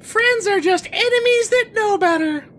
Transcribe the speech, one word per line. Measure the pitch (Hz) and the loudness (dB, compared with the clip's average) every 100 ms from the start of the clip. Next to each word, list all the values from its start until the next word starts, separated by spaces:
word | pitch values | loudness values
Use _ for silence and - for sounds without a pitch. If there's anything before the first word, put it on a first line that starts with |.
Friends | - - 480 494 392 | -6 -2 0 0 0
are | 392 | 0
just | 311 359 - | 2 0 -2
enemies | - 480 480 480 480 466 | -2 0 2 2 2 2
that | 494 453 | 0 0
know | 440 427 392 | -2 0 2
better. | 359 330 320 302 277 | 0 0 -2 -4 -10